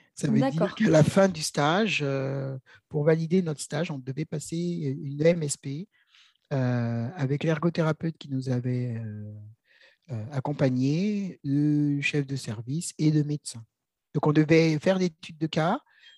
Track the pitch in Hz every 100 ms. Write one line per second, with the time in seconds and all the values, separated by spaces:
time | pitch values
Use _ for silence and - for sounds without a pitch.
0 | _ - 147 139 269 156 202 - 220 160
1 | 147 196 196 160 151 - 147 180 220 -
2 | 143 135 135 139 135 131 - - _ 156
3 | 147 165 160 185 170 147 - 147 180 143
4 | 127 135 156 156 - 165 175 170 143 139
5 | 147 143 160 175 147 - 139 139 202 _
6 | _ _ _ _ _ 139 123 123 117 117
7 | 117 - 131 143 165 160 170 165 160 156
8 | 170 156 147 131 127 123 123 123 123 113
9 | 110 107 107 107 104 110 _ _ _ _
10 | - 113 107 139 143 143 139 127 131 156
11 | 208 208 190 - 139 139 151 147 147 143
12 | 143 147 135 135 - 104 117 151 - -
13 | 151 151 147 147 - 117 110 _ _ _
14 | _ 143 151 151 151 160 165 151 180 190
15 | 180 - - 160 160 - 160 254 - _
16 | -